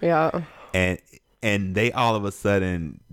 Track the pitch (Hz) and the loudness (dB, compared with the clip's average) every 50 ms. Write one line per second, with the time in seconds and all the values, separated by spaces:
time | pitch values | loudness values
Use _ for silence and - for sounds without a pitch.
0 | - 170 165 156 160 - - 175 160 - - - - - - 92 92 90 90 - | 0 0 2 2 2 0 -2 -4 -6 -10 -14 -20 -12 -4 -2 0 0 0 -2 -4
1 | - _ - - _ _ _ _ - 107 101 98 98 95 92 107 113 120 - 127 | -8 _ -20 -20 _ _ _ _ -2 0 0 0 0 -2 0 0 0 0 0 2
2 | 123 117 110 104 101 101 - - - 101 101 98 92 92 90 85 80 73 - - | 2 2 2 0 -2 -4 -6 -2 0 2 2 2 2 0 -2 -2 -4 -6 -10 -14
3 | - - | -16 -12